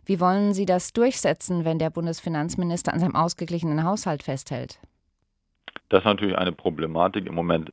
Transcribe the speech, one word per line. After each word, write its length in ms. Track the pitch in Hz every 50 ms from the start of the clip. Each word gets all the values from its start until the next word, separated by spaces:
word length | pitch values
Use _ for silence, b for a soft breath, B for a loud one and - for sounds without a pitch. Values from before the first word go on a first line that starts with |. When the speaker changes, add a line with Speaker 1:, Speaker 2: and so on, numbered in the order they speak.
| B
Speaker 1:
Wie 140 | - 196 165
wollen 340 | 180 180 190 202 208 208 196
Sie 100 | 190 202
das 300 | 180 180 180 - - -
durchsetzen, 720 | 233 233 - - - - 160 160 - - - 180 170 160
wenn 120 | 165 160 160
der 120 | 160 160
Bundesfinanzminister 1040 | 160 170 170 165 165 - - 175 165 151 151 170 - - 175 170 170 170 - 165 -
an 60 | 170
seinem 160 | 180 180 -
ausgeglichenen 680 | - 165 170 - - 175 165 175 165 170 160 147 156 160
Haushalt 380 | 175 202 214 - 185 151 143
festhält? 560 | - - 135 135 - - 139 123 127 - - - - - _ _ _ _ _ _ _ _ _ _ _ _ _ _ _ - - - - -
Speaker 2:
Das 80 | 107 95
ist 80 | -
natürlich 320 | 107 104 95 104 98 92 -
eine 140 | 92 90
Problematik. 720 | 85 - - 92 80 76 80 80 80 82 87 95 - 107 90
Im 80 | - 80
Moment, 360 | 85 85 85 85 80 82 -